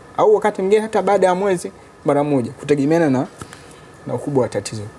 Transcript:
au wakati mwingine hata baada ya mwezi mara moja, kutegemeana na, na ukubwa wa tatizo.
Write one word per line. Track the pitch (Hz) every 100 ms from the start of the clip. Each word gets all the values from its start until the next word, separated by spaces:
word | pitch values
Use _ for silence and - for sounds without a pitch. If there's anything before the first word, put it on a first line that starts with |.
| - -
au | 208
wakati | 208 208 202
mwingine | 190 214
hata | 220 214
baada | 185 202 185
ya |
mwezi | 180 202 180 196 - - -
mara | - 143
moja, | 147 139 113
kutegemeana | - 143 147 139 165 160
na, | 131 160 - - - - - - - -
na |
ukubwa | 123 - 139
wa | 113
tatizo. | 104 101 110 104